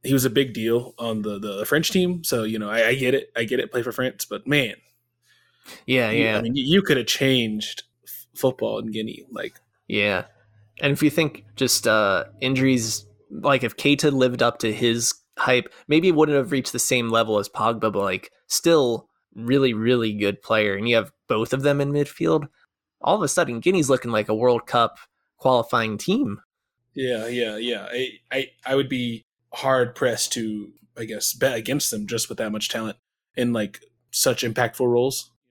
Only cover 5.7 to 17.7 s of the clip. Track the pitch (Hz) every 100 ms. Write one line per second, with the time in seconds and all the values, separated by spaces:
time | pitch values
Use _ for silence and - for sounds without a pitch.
5.7 | - - 127 113 113 110 107 113 135 131
6.7 | 185 190 135 113 - 135 131 113 107 104
7.7 | - - _ - - - - 131 131 113
8.7 | 107 113 110 110 - - - - _ _
9.7 | _ _ 104 104 92 - _ _ _ _
10.7 | - 143 143 151 156 151 - - - 131
11.7 | - 120 107 101 95 - - 131 131 131
12.7 | 127 113 - - _ _ - 143 135 117
13.7 | - - 143 151 135 127 123 120 117 113
14.7 | 107 120 117 120 - _ - - 127 -
15.7 | - - 151 185 156 156 143 117 139 127
16.7 | 123 - 127 117 113 113 107 101 - 107